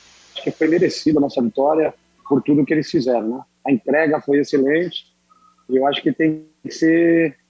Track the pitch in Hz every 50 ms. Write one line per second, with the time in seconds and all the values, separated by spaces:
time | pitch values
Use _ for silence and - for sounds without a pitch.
0 | _ _ _ _ _ _ - - - 139 - - 160 156 160 175 180 139 - -
1 | - 156 156 147 139 135 - 139 120 113 - - 135 147 156 160 156 - - _
2 | _ _ _ _ _ - - - - - 147 147 139 - 160 156 143 - - 160
3 | 120 127 123 113 107 110 120 131 - - _ _ - 135 139 107 - - 135 151
4 | 160 147 151 147 - - 139 143 139 - - 143 131 139 151 165 180 170 - -
5 | - _ _ _ _ _ _ _ _ _ _ _ _ - 127 131 135 143 143 -
6 | - 160 131 - 160 156 156 156 - - _ _ - - - - 165 160 165 170
7 | 170 165 165 165 165 156 135 _ _